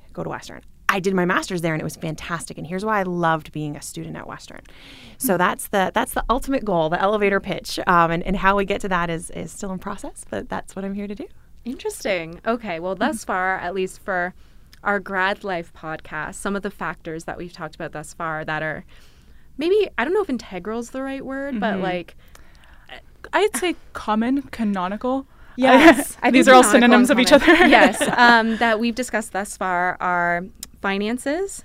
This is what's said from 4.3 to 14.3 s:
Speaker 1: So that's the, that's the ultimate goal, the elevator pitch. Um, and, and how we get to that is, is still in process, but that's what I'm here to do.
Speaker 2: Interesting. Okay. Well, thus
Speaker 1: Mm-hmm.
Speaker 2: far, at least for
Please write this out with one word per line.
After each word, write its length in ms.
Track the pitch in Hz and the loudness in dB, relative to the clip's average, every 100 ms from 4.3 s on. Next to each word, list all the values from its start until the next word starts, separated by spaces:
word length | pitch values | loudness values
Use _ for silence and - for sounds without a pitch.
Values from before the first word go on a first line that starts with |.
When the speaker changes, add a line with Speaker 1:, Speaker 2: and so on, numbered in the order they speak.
| - - - - - - - - - | -16 -16 -20 -20 -20 -20 -20 -20 -6
Speaker 1:
So 220 | 254 175 | -2 2
that's 300 | 185 - - | 0 -2 -4
the, 220 | 202 185 | -2 0
that's 180 | - 262 | -2 -2
the 120 | - - | -4 -2
ultimate 360 | 247 - 269 208 | -2 -2 -4 0
goal, 240 | 170 156 | 0 0
the 100 | 175 | 0
elevator 400 | 190 214 202 196 | 0 2 2 0
pitch. 380 | 196 165 - - - | -2 -8 -8 -4 2
Um, 240 | 175 165 | 4 4
and, 120 | 165 | 0
and 120 | - 196 | -2 0
how 200 | 190 202 | 2 2
we 80 | 196 | 0
get 140 | 196 | -4
to 60 | 202 | -2
that 200 | 180 170 | -2 -2
is, 220 | 165 - | -6 -8
is 200 | 170 170 | -12 -12
still 180 | - 196 | -10 -10
in 60 | 185 | -8
process, 460 | 202 196 302 - - | -10 -10 -12 -16 -10
but 200 | 202 - | -8 -8
that's 240 | 190 - 190 | -10 -10 -10
what 80 | |
I'm 80 | 196 | -8
here 120 | 202 202 | -8 -8
to 80 | |
do. 120 | 208 339 - - - | -10 -14 -18 -20 -16
Speaker 2:
Interesting. 760 | 233 302 427 - 247 185 165 175 - | -14 -10 -8 -6 -4 -4 -6 -8 -4
Okay. 320 | 233 220 165 | -4 -4 -6
Well, 140 | 180 190 | -6 -4
thus 220 | 254 320 | -4 -4
Speaker 1:
Mm-hmm. 80 | - | -4
Speaker 2:
far, 320 | 190 185 190 | -2 0 -2
at 120 | 175 | -4
least 260 | 190 185 - | -4 -4 -6
for 320 | - 180 180 | -6 -4 -4